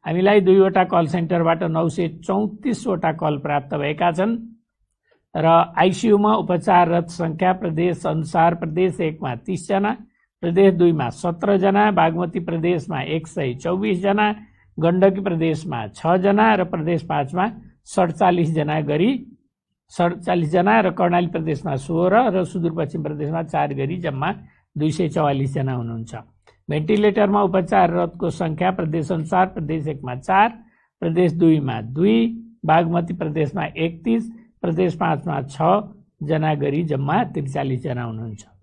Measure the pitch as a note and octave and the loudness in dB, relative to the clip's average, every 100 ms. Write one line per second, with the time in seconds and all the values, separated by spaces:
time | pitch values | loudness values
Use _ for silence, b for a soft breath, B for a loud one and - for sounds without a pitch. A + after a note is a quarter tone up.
0 | D#3+ E3+ F#3+ G#3 F#3 G3 F#3+ F#3+ F3+ F3+ | -2 2 4 4 6 6 6 4 2 2
1 | D#3+ F3+ D#3+ E3+ E3 E3 E3+ D#3+ E3 - | 2 -2 0 0 2 0 0 0 -2 -2
2 | E3 D#3+ - G3 G#3+ G#3+ C#4+ A3+ B3+ F3 | -4 -4 -4 -2 -2 -4 -6 -4 -4 -2
3 | E3+ D#3 D3+ D3 D3 D3 C#3 D3+ C#3+ D3 | -2 -2 -4 -4 -2 -4 -4 -6 -4 0
4 | F3 E3 G#3 A#3 - - _ _ _ _ | 0 0 -2 -2 -8 -20 _ _ _ _
5 | _ _ _ D#3+ D#3+ E3 E3+ - F#3+ - | _ _ _ 0 6 6 4 2 2 2
6 | A#3 G3+ G#3 A3 E3 F3+ G#3 F3+ E3+ F3 | 2 4 4 2 0 -2 4 4 6 2
7 | E3+ - E3+ D#3+ F#3 F#3 F3+ D#3 F3 D#3+ | -2 -6 -6 0 0 0 -4 0 -2 0
8 | - D#3 D#3+ F3 E3+ E3 E3 D#3+ F#3 F#3 | -2 -4 -2 2 2 2 -4 0 0 0
9 | D#3+ D#3 C#3+ A#2+ - F#3 - G3 G#3 A#3+ | -4 -4 -8 -8 -8 -8 -2 -2 0 -4
10 | b b b _ F3 F3 G3 F3 F3 D#3+ | b b b _ -2 6 6 6 4 4
11 | A#2+ - F3 E3+ G3+ G3 G3 G3 G#3+ F3+ | -2 -4 -6 -2 0 2 4 4 2 4
12 | E3 E3 F3 F3 E3+ E3 E3+ F3 - D#3 | 2 2 -4 -6 -6 -2 0 -2 -2 -6
13 | D#3 D#3+ D#3 - C3+ B2 E3+ F#3 G#3+ F3+ | -4 -6 -6 -6 -4 -4 -4 -2 -2 0
14 | G3 G3+ G#3+ G#3 B B B - E3 F3+ | 0 2 0 -2 B B B 0 0 4
15 | G3 F#3+ G3 E3+ E3 D#3 E3+ B2 G#2+ - | 4 2 -2 0 0 -2 -6 -8 -8 -4
16 | E3 F#3 G3 G3+ A3 G#3 F3+ F3 D#3 - | 2 2 4 4 4 2 0 -4 -2 -2
17 | - D3+ C3+ F3 G#3 G#3+ B B - - | -2 -4 -2 -2 -4 -4 B B -4 0
18 | F3 - F#3+ F3+ E3 D#3+ D3 D#3 C#3+ D3+ | 0 2 2 4 0 0 -2 -2 -2 2
19 | G#3 C#4 - - _ _ _ _ _ - | 2 0 -8 -20 _ _ _ _ _ 0
20 | F3 - - F3+ D#3 F3 F#3 A3+ F#3+ F3+ | 0 0 -2 0 2 2 4 4 2 0
21 | F3+ F3 F3+ E3+ D#3+ C#3 E3 C3+ - E3 | 0 2 0 -4 -4 -4 -4 -6 -2 0
22 | F3+ G#3+ B3+ F#3 F3 F#3+ E3 D#3+ D#3 E3 | 2 4 2 0 -2 -2 -2 -2 -6 -4
23 | D3+ D3+ D3 E3 E3 D#3 D3 C#3 C3+ F3+ | -6 -6 -4 -4 -4 -2 -2 -2 -4 -4
24 | E3 C3+ D#3 - B B B D3+ D#3 D#3 | -6 -4 -4 -6 B B B -2 -2 0
25 | E3 D#3+ D3 C#3 C#3 C#3 C3+ B2 A#2 A2+ | -2 0 0 0 -2 -2 -2 -4 -6 -8
26 | A2+ A2+ - _ b b - D3+ D#3 G#3 | -10 -14 -18 _ b b -6 -4 0 2
27 | G#3 G3+ G3+ G#3 G3 F#3+ F3 G3 F3 E3+ | 4 4 2 2 2 0 2 2 4 2
28 | E3+ - F3 D#3+ E3+ D#3 F3+ F#3 E3 E3 | -2 -4 -6 -4 -4 0 -2 -2 -4 -4
29 | D3+ E3+ D#3 F#3 F#3+ - D3+ D#3+ D3+ C#3 | -2 -4 -2 -2 -2 -4 -6 -6 -6 -8
30 | B2+ B2+ - F#3+ A3+ A#3 b b b _ | -10 -10 0 2 2 0 b b b _
31 | E3+ E3 F3+ E3 E3+ D#3 C3+ A2+ A2 C3+ | -2 2 2 4 4 4 0 -6 -6 0
32 | G3 A3+ A3+ - - _ D#3 D#3+ E3 E3+ | 2 2 0 -4 -16 _ 2 2 2 -2
33 | E3+ F3 D#3+ D3+ C#3+ - D3+ D#3+ E3 E3 | -4 -6 -4 -2 -2 -4 -6 -4 -6 -4
34 | - A3+ A3+ B B B F3 E3 F3+ E3 | -2 -2 -2 B B B -4 0 -2 0
35 | E3 D#3+ E3+ C#3+ C3+ - D#3+ G3+ G#3+ - | -2 -2 -4 -6 -6 -2 2 2 -2 -18
36 | _ _ D3 D#3 D#3 D3 C#3+ C#3+ E3 C#3 | _ _ -4 0 0 0 -2 -2 -2 -2
37 | C#3 F3+ F3+ D#3+ C3+ C#3+ C#3 B2+ - B2 | 0 0 -2 -6 -6 -4 -4 -4 -6 -6
38 | A#2+ A2 A2+ G#2 - _ | -8 -8 -12 -14 -18 _